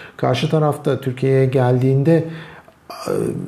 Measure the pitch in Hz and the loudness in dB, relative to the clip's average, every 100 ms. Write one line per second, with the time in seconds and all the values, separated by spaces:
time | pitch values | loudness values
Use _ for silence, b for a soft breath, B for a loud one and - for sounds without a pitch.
0 | B - 131 123 151 156 151 - 151 123 | B -4 -2 0 0 0 0 0 -2 -2
1 | 131 127 135 135 131 131 123 127 131 135 | -4 -2 0 2 2 2 2 2 2 2
2 | 147 165 160 B B B B _ - - | 4 2 2 B B B B _ -18 -10
3 | - - - - | -4 -2 -4 -6